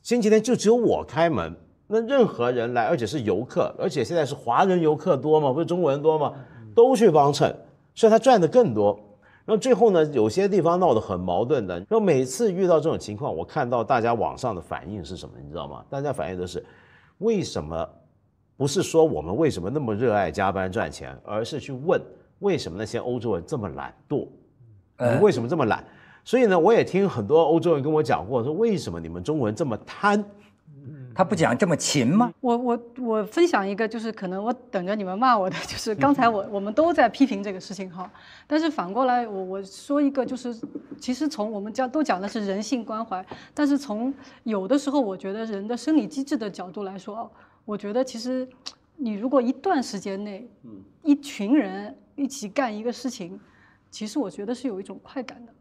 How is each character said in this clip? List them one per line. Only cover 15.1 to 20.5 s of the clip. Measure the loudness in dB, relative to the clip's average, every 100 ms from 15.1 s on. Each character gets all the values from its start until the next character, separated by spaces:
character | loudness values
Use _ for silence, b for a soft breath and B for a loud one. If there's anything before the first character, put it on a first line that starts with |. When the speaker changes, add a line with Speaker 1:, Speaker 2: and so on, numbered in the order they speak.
| -12
Speaker 1:
什 | -14
么， | -18
你 | -12
知 | -10
道 | -10
吗？ | -14 -10
大 | -6
家 | -6
反 | -4 -6
应 | -6
都 | -8
是， | -8 b b b b b _
为 | -2 -2
什 | -2 -6
么， | -6 -6 -8 -12 _ _ _ _ _ _
不 | -2
是 | 0
说 | 2 4
我 | 4 2
们 | -4 0
为 | 0
什 | 0
么 | -6
那 | -4
么 | -4
热 | 0 2
爱 | 2 0
加 | 0 -2